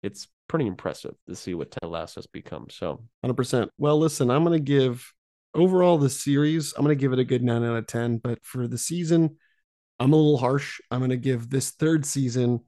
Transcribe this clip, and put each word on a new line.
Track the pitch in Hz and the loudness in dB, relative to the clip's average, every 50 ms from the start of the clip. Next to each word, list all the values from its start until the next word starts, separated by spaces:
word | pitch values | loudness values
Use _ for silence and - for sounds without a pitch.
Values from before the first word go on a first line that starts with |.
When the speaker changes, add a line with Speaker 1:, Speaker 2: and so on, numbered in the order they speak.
Speaker 1:
It's | - 101 104 - - _ _ _ _ _ | -10 -10 -12 -12 -20 _ _ _ _ _
pretty | - 165 143 | -2 -2 -2
impressive | 107 92 - - - 73 - - - - _ _ - | -2 -4 -6 -8 -8 -8 -8 -14 -16 -16 _ _ -16
to | 90 | -16
see | - - - 90 | -14 -10 -10 -8
what | 82 71 - | -8 -8 -10
Ted | - - - 85 | -12 -14 -12 -10
Lasso's | 85 82 80 82 - - 87 | -10 -10 -10 -10 -14 -18 -20
become, | _ _ 78 - - - 69 58 - | _ _ -18 -14 -14 -14 -14 -14 -16
so. | - - 95 85 73 - - - _ _ | -14 -10 -8 -8 -8 -8 -14 -20 _ _
Speaker 2:
Hundred | - 123 123 | -6 -4 -2
percent. | 123 127 123 - 123 107 - _ _ | -2 -2 0 0 -2 -2 -2 _ _
Well, | 139 147 151 151 | 0 2 2 2
listen, | 160 160 147 - 139 120 | 2 0 0 0 0 2
I'm | 123 147 165 | 2 2 2
gonna | 170 170 160 | 2 2 0
give, | 147 135 143 139 131 131 120 123 - - _ _ _ _ _ _ _ _ _ | 0 2 2 2 2 2 0 -4 -12 -20 _ _ _ _ _ _ _ _ _
overall | 151 170 185 185 185 180 175 170 156 | 2 2 4 4 4 6 6 6 4
the | 143 135 | 4 2
series, | 139 - - 143 143 139 147 151 156 165 151 147 - - | 0 -2 -2 0 2 2 2 2 0 -2 -4 -6 -4 -2
I'm | 143 | 2
gonna | 147 151 | 2 2
give | 139 135 135 | 2 2 0
it | 127 127 | 2 0
a | 127 | 0
good | 120 127 123 120 | 0 0 0 0
nine | 120 117 117 117 | 0 0 0 0
out | 117 117 | 0 -2
of | 113 110 | -4 -6
ten, | - - 120 117 120 117 113 | -4 -4 -4 -2 -2 -2 -4
but | _ 123 120 - _ | _ -6 -6 -6 _
for | - - 127 123 | -12 -8 -6 -6
the | 120 120 117 | -6 -6 -6
season, | - - 165 175 175 160 170 165 165 156 151 _ _ _ _ _ _ _ _ _ _ _ _ _ | -6 -6 -6 -6 0 2 4 4 4 2 0 _ _ _ _ _ _ _ _ _ _ _ _ _
I'm | 123 135 151 | 2 4 6
a | |
little | 156 156 151 147 123 | 6 6 6 4 4
harsh. | 123 123 131 143 143 - - - - _ | 2 0 0 0 -2 -6 -14 -16 -10 _
I'm | 120 127 | -4 -2
gonna | 131 127 127 127 | 0 0 -2 -2
give | 123 135 131 120 117 117 | 0 -2 -2 -2 -4 -4
this | 139 135 127 - | -4 -4 -4 -4
third | - _ 151 156 165 156 143 | -6 _ 0 2 2 0 0
season | - - 143 135 127 117 127 123 120 123 117 _ | -2 -4 -2 -2 -2 0 0 0 2 0 -2 _